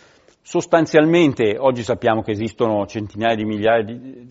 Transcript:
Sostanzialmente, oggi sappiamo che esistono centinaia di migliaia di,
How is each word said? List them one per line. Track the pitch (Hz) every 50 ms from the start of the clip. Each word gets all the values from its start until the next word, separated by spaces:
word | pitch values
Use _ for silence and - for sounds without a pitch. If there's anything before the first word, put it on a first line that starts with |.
| _ _ _ _ _ _ _ _
Sostanzialmente, | _ - - 175 - - - 170 160 147 - 156 151 160 165 175 175 147 123 - 120 104 101 120
oggi | 135 135 127 120 113
sappiamo | 98 120 87 - 117 110 110
che | 107 -
esistono | 107 101 110 113 - - 123 113 107 104 101
centinaia | 101 - 113 107 101 - 104 110 117 117
di | 107 107
migliaia | 107 107 104 101 110 117 117 107
di, | 101 120 123 123 131 135 120 123 123